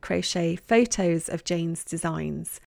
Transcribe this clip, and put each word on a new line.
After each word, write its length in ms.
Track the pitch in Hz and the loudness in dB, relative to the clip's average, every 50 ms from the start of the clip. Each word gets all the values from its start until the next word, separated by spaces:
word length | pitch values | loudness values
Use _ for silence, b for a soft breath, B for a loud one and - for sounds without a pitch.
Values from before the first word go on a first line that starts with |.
crochet 560 | - - 185 175 180 - - 180 170 165 170 | -6 -2 0 0 0 0 -2 0 0 0 -2
photos 720 | 175 - - 226 226 247 226 - - 190 175 165 165 - - | -2 0 4 6 6 6 6 4 2 2 2 2 2 0 -4
of 160 | - 160 - | -6 -6 -4
Jane's 400 | - 180 170 165 165 170 - - | -2 -2 0 0 -2 -4 -4 -6
designs. 760 | - 170 165 175 165 160 160 156 151 147 147 165 - - - - _ _ | -8 -6 -4 -4 -4 -2 -2 -4 -4 -6 -6 -8 -10 -12 -16 -18 _ _